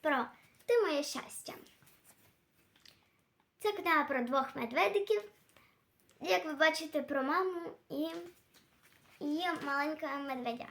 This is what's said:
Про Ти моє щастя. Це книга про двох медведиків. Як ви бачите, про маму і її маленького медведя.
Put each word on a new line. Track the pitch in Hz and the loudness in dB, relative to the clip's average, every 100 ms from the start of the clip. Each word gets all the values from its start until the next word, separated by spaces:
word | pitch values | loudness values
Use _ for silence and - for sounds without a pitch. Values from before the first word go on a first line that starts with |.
Про | 311 269 226 - - _ - | 2 2 0 -8 -20 _ 2
Ти | 480 | 4
моє | 381 285 | 4 2
щастя. | 294 262 - - - - - _ - - - _ _ _ _ _ _ _ - - _ _ _ _ _ _ | -2 -8 -10 -12 -12 -14 -18 _ -20 -20 -20 _ _ _ _ _ _ _ -20 -20 _ _ _ _ _ _
Це | 415 | -2
книга | 403 339 311 | 0 2 2
про | 277 262 | 2 -2
двох | 240 269 262 - | 2 0 0 -4
медведиків. | 233 262 392 415 403 415 - _ _ _ _ _ _ _ _ _ | -4 2 2 2 2 0 0 _ _ _ _ _ _ _ _ _
Як | 339 359 330 | 2 2 2
ви | |
бачите, | 277 320 311 320 302 | 4 4 4 -2 -4
про | - 277 | 0 0
маму | 269 339 381 349 339 - _ | 2 2 2 -2 -8 -12 _
і | 277 320 330 349 349 _ - _ _ _ _ _ - | -4 -4 -6 -12 -18 _ -20 _ _ _ _ _ -8
її | 294 302 359 311 285 | -2 0 0 -2 -2
маленького | 277 294 311 302 285 | 0 0 -2 -4 -4
медведя. | 277 254 240 233 - | -4 -4 -4 -6 -10